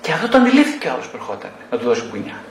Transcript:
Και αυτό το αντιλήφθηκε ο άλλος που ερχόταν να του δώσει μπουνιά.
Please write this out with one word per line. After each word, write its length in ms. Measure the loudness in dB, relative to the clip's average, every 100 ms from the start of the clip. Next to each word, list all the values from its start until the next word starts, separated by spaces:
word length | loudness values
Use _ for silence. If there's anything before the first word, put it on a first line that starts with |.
Και 100 | -4
αυτό 180 | -2 4
το 80 | 4
αντιλήφθηκε 500 | 6 6 4 0 -6
ο 40 |
άλλος 160 | -6 -8
που 80 | -14
ερχόταν 360 | -10 -10 -10 -16 -8
να 60 | -4
του 80 | 0
δώσει 180 | -2 -2
μπουνιά. 280 | -10 -10 -12 -16